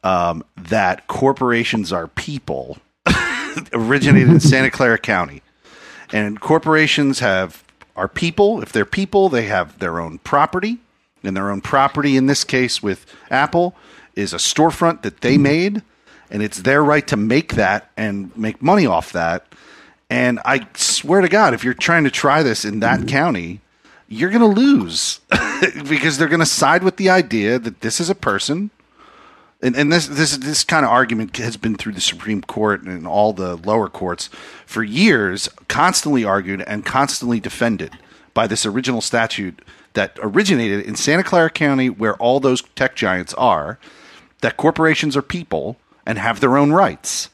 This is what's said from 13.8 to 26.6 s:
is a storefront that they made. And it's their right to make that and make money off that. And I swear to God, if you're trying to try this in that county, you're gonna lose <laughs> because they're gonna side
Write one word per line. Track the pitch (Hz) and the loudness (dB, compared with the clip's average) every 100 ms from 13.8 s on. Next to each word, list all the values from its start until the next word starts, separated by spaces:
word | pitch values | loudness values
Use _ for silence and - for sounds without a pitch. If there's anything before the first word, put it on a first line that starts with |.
| - - - | -20 -20 -14
is | - 98 | -6 -6
a | 85 | -4
storefront | - - 160 - 170 165 | -4 2 2 4 0 0
that | 107 - | -8 -4
they | 123 143 | 2 4
made. | 139 156 185 208 - _ _ - _ | 4 2 -2 -4 -10 _ _ -20 _
And | 104 | -6
it's | 107 - | -6 -4
their | 95 139 | 0 2
right | 147 151 - | 4 2 0
to | 107 | -2
make | 107 131 165 | 0 0 0
that | - 95 104 - - | 0 0 0 -6 -8
and | 107 101 92 113 | -6 -6 -10 -8
make | 110 107 | -8 -2
money | 135 202 143 | 2 2 2
off | 85 - | 0 -2
that. | 87 82 87 _ - - - - _ _ | -4 -2 -4 _ -20 -20 -20 -20 _ _
And | 123 123 117 | -2 0 0
I | - 135 107 | 0 -2 -2
swear | - - - 143 185 | -6 -2 -2 2 2
to | 185 | 4
God, | 202 196 | 4 4
if | 113 | 2
you're | 123 | -2
trying | 120 - 170 | -2 2 2
to | 143 | 2
try | - 143 147 | 2 2 4
this | 143 107 | 2 -2
in | 104 104 | -4 -2
that | 113 127 120 | 2 2 0
county, | 139 170 107 85 92 _ _ _ - _ | 0 0 -2 -6 -14 _ _ _ -20 _
you're | 110 170 | -4 0
gonna | 220 226 | 4 4
lose | 202 269 269 90 82 - - _ - - | 6 4 4 2 -4 -6 -8 _ -2 -2
<laughs> | - 180 156 143 | -2 -2 -2 -4
because | 151 160 139 | 0 0 0
they're | 156 | 0
gonna | 165 160 | 2 2
side | - | 2